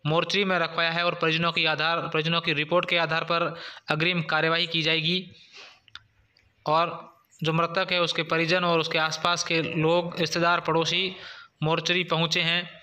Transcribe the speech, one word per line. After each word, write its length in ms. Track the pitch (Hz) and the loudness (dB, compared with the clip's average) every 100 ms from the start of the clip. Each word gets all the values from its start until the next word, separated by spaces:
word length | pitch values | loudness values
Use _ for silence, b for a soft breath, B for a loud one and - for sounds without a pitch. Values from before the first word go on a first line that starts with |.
मोर्चरी 380 | 151 160 170 190 | 2 0 2 0
में 140 | 196 180 | 2 2
रखवाया 320 | 160 165 165 | 0 0 0
है 140 | 165 | 2
और 100 | 175 170 | -2 0
परिजनों 300 | 165 160 170 | 0 2 0
की 140 | 165 | 2
आधार, 320 | 160 151 156 170 170 | 0 2 0 0 -2
परिजनों 280 | 156 156 165 | -2 0 0
की 120 | 165 | 0
रिपोर्ट 360 | 147 151 175 175 | -2 2 0 2
के 80 | 175 | 0
आधार 260 | 160 160 | 2 0
पर 320 | 165 170 170 165 B B - | 0 0 0 -4 B B -2
अग्रिम 340 | 156 165 175 | 0 2 0
कार्यवाही 460 | 156 156 160 165 175 | 0 0 2 0 0
की 140 | 165 | 0
जाएगी 500 | 156 160 156 180 185 B B B B B _ - _ _ _ _ _ _ | 0 0 0 -2 -6 B B B B B _ -20 _ _ _ _ _ _
और 480 | - 156 170 - - - _ - | 0 2 0 -4 -16 -20 _ -4
जो 100 | 160 | 0
मृतक 340 | 160 170 180 180 | 2 0 -2 0
है 100 | 180 | 0
उसके 220 | 165 - | 0 -2
परिजन 400 | 160 165 165 180 | -2 0 2 2
और 160 | 175 165 | 2 2
उसके 180 | 160 160 | 2 0
आसपास 460 | 156 156 175 170 | 0 0 0 0
के 180 | - 165 | 0 -2
लोग, 580 | 156 165 160 175 170 170 | 0 0 2 2 0 -4
रिश्तेदार, 400 | 160 175 170 170 | -2 0 2 2
पड़ोसी 560 | 165 160 160 175 185 190 B B B _ | 2 0 2 0 -2 -6 B B B _
मोर्चरी 400 | 156 165 160 175 | 0 0 0 -2
पहुंचे 380 | 170 160 165 175 | 0 0 0 0
हैं 280 | 165 170 175 - | 0 -2 -4 -16